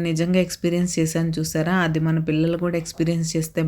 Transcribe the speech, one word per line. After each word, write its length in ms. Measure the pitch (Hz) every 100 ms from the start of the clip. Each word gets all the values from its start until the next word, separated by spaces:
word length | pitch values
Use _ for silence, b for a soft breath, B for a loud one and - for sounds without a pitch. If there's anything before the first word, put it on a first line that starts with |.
నిజంగా 360 | 170 160 170 185
ఎక్స్పీరియన్స్ 520 | 180 - 175 175 180 165
చేశాను 380 | 160 165 165
చూసారా, 400 | 160 156 160 160 185
అది 180 | 165 160
మన 200 | 160 160
పిల్లలు 360 | 160 156 165 170
కూడా 200 | 175 170
ఎక్స్పీరియన్స్ 520 | 165 - 165 170 160
చేస్తే 300 | 165 160 -